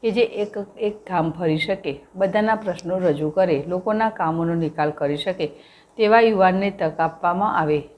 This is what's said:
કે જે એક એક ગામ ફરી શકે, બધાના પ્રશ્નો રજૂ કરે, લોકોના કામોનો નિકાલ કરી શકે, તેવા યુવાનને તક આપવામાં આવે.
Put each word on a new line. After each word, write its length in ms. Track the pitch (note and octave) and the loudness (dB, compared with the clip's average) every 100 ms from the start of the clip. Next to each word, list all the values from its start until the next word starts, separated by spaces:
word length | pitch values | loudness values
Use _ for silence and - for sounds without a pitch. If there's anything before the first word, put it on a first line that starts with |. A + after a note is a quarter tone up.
કે 80 | A#3 | 0
જે 100 | G#3 | 2
એક 340 | A#3 - G#3 G#3 G3+ - | 0 0 -6 -6 -10 -4
એક 180 | G#3+ G#3 - | -4 -4 -4
ગામ 200 | F3+ D#3+ | -2 -2
ફરી 260 | D#3+ F3 D#3 | 0 0 0
શકે, 340 | D#3 F#3+ - C#3 - F#3 | 0 -4 -4 -8 -12 -2
બધાના 400 | F#3+ G#3 G#3+ G#3+ | 0 2 2 0
પ્રશ્નો 400 | G#3+ E3+ F3 F#3 | -2 -6 -2 0
રજૂ 320 | F3+ C#3+ D#3 | 2 0 -2
કરે, 280 | D3+ F#3 D3 D3 | 2 2 2 0
લોકોના 420 | F3+ F#3 G#3+ A3 | -4 -2 0 0
કામોનો 460 | G#3+ E3 E3 E3 E3+ | 0 -2 0 0 0
નિકાલ 360 | D#3+ D#3 D3+ | -2 0 -2
કરી 260 | D3+ C#3+ D3 | 0 -2 -2
શકે, 300 | F#3+ F#3 D#3+ - - - _ - | -4 -4 -6 -6 -20 -20 _ 0
તેવા 220 | G#3+ A3+ | 4 6
યુવાનને 500 | A#3 G#3 F#3 F#3 G3 | 6 6 4 4 -2
તક 280 | G3 D#3+ D#3 | -2 -4 0
આપવામાં 580 | E3 - F3 F3 G#3 F#3+ | -2 0 -2 0 0 0
આવે. 240 | D#3 D3+ C#3+ | 0 -2 -4